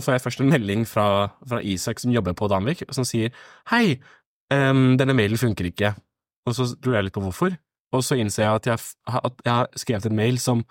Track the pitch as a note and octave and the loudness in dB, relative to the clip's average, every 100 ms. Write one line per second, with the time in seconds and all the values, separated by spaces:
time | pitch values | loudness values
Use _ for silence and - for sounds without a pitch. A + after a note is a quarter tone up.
0 | C#3+ B2+ B2 - C3+ C3+ G2+ G#2 A2 G#2+ | 0 0 0 0 2 2 2 -2 -2 0
1 | G#2 G2+ G2+ - C3+ A#2 G2+ F#2 - A2 | 2 2 0 -6 -8 -6 -4 -4 -4 -4
2 | B2 A#2+ F2+ F2 G2+ F#2+ G#2+ F3 - - | 0 0 0 -2 0 0 -2 -4 -6 -4
3 | B2 - C#3+ - - - - A#3+ G#3+ B2+ | -2 -2 -2 -6 -20 -16 -2 2 2 0
4 | - _ _ _ - C#3 C3+ C3+ B2+ C3 | -6 _ _ _ -2 2 4 4 4 4
5 | C3+ C3 G2+ A2+ A#2+ F#2+ F2 - G#2 G#2 | 4 2 2 2 0 -2 -4 0 -2 -2
6 | _ _ _ _ B2 A#2 B2 - B2+ A2 | _ _ _ _ -4 -2 -2 -2 -2 0
7 | G2 G#2 F#2+ - F#3 F3 _ _ _ C3 | 0 -4 -4 -2 -2 -4 _ _ _ -2
8 | B2 C3 G#2+ - G#2+ G#2+ B2 A2+ - - | 0 0 0 0 0 2 0 -2 -6 -14
9 | - A2+ A#2+ - A#2+ A#2+ - - - G#2+ | -6 -4 -4 -4 -2 0 0 -4 -4 -2
10 | A2 A2 A#2 B2+ - A#2+ - | 0 0 0 0 0 0 -2